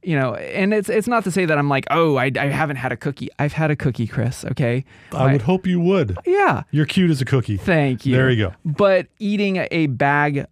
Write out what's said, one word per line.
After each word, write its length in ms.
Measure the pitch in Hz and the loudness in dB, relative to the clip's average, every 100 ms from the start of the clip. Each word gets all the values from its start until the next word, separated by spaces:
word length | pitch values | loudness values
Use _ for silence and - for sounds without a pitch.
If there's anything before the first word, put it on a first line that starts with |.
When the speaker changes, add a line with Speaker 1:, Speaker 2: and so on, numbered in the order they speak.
Speaker 1:
You 140 | - 156 | -2 -2
know, 160 | 131 | -2
and 400 | 107 71 69 196 | -4 -8 -4 0
it's, 160 | 214 196 | 0 0
it's 180 | 220 208 | -2 0
not 160 | 240 | -2
to 60 | 196 | 0
say 160 | 175 175 | -2 0
that 100 | 151 | 2
I'm 140 | 143 | 2
like, 160 | 135 - | 0 0
"Oh, 260 | 170 160 135 | 0 2 2
I, 140 | 127 117 | 0 0
I 100 | 139 | -2
haven't 280 | 135 151 139 | 0 -2 -2
had 160 | 120 | -6
a 40 | - | -6
cookie." 340 | - 135 104 - | -6 -8 -12 -4
I've 160 | 147 | -4
had 160 | 147 156 | 0 -2
a 60 | 147 | 0
cookie, 300 | 143 117 113 | -2 -2 -4
Chris, 380 | - 117 120 | -2 -4 -4
okay? 400 | - 123 120 120 131 - - | -8 -2 0 -2 -6 -16 -12
Speaker 2:
I 140 | - 131 | 0 2
Speaker 1:
My 60 | |
Speaker 2:
would 80 | 139 | 2
hope 240 | 113 185 185 | 2 0 0
you 140 | 180 | 0
would. 380 | 170 190 123 92 - | 2 2 0 -2 0
Speaker 1:
Yeah. 380 | 381 381 - - | 2 2 0 -2
Speaker 2:
You're 120 | 147 | -2
cute 260 | 151 - 180 | 0 2 2
as 120 | 147 | 2
a 20 | |
cookie. 320 | 127 135 113 101 | 0 0 0 -4
Speaker 1:
Thank 480 | 202 165 143 127 | 0 2 2 0
you. 100 | 131 | 0
Speaker 2:
There 140 | 127 131 | 2 4
you 200 | 120 98 | 2 0
go. 60 | - 170 | -4 -8
Speaker 1:
But 400 | 143 202 190 - _ | 0 4 2 0 _
eating 480 | 208 208 202 185 147 | -4 0 0 -2 -2
a 160 | 165 151 | 0 0
bag 580 | 123 143 147 147 143 131 | 0 2 2 2 -2 -6